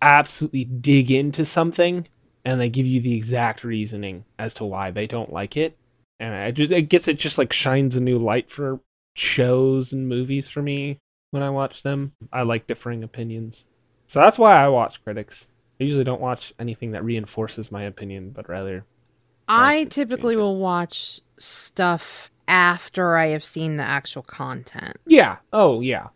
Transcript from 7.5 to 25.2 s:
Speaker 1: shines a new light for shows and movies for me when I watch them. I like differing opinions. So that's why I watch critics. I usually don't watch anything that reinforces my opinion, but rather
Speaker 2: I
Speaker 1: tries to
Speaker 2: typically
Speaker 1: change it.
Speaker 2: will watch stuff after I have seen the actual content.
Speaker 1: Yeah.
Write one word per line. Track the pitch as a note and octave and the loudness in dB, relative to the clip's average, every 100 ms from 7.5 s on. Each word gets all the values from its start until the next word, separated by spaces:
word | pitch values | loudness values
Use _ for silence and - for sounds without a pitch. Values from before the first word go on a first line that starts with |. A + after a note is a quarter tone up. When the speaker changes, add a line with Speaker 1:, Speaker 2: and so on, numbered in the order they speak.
Speaker 1:
shines | - C#3 C3+ C3+ B2+ | 0 0 2 2 0
a | |
new | B2+ B2 | 0 0
light | A2+ A#2 - | 0 -2 -4
for | - C#3 C3 _ _ _ - | -8 -8 -8 _ _ _ -6
shows | - - B2 B2+ C3+ C3+ B2+ | -2 0 2 4 4 2 -2
and | C3+ C3 | -6 -4
movies | B2 B2+ C#3 C3+ | -4 -2 -4 -6
for | D3+ | -6
me | C#3+ C#3+ C#3+ C#3+ _ _ _ | -4 -4 -6 -10 _ _ _
when | C#3 | -4
I | C#3 | -2
watch | C#3 C3+ - | -2 -4 -6
them. | C#3 C#3 C#3 - - | -6 -4 -6 -10 -8
I | B2 | -4
like | A#2+ A2+ - | -2 -2 -4
differing | A#2 A#2+ A#2 | -8 -8 -10
opinions. | A2 - A#2 A2+ A2+ - _ _ _ _ - | -10 -10 -10 -10 -12 -16 _ _ _ _ -2
So | C#3+ | 6
that's | F3+ A3 | 6 8
why | A3 F3 | 8 8
I | C#3 | 6
watch | B2+ A2 - | 4 0 -6
critics. | - G#2+ G#2 - - _ _ - | -10 -10 -10 -16 -20 _ _ -6
I | |
usually | C#3 C#3+ | -2 0
don't | B2+ B2+ | 0 -2
watch | B2+ B2 - - | -4 -6 -10 -12
anything | A#2 G#2+ A#2+ | -10 -8 -8
that | G#2 | -6
reinforces | A2+ A#2 G#2 - A2 - G#2+ | -4 -4 -6 -6 -6 -8 -12
my | G2+ | -10
opinion, | G2+ G2+ G2+ G2 F#2 | -10 -12 -12 -12 -14
but | G#2+ G2 | -14 -12
rather | F2+ G2 F#2+ - _ _ _ _ _ - | -8 -8 -10 -12 _ _ _ _ _ 0
Speaker 2:
I | A3+ C4 D4+ | 4 4 2
Speaker 1:
tries | |
to | D4+ | -2
Speaker 2:
typically | - B3 B3 A#3 A3+ | -4 -4 -2 -2 0
Speaker 1:
change | |
it. | |
Speaker 2:
will | G3+ F#3+ | 0 0
watch | F#3 F3 F3 - - - _ - | -2 -2 -4 -8 -12 -14 _ -18
stuff | - - - - F3+ E3+ - - - _ - | -14 -14 -8 -2 0 0 -4 -18 -20 _ 2
after | F3+ F3 F3 - - F3 E3 | 4 4 2 -4 -2 2 2
I | D#3+ | 2
have | D#3 | -2
seen | - D#3+ D#3+ D3+ | -6 -6 -4 -4
the | |
actual | B2+ C#3 - C3+ | -4 -6 -6 -14
content. | - - C3 B2 B2 - - - - | -14 -10 -10 -10 -14 -14 -14 -6 4
Speaker 1:
Yeah. | D#4 | 6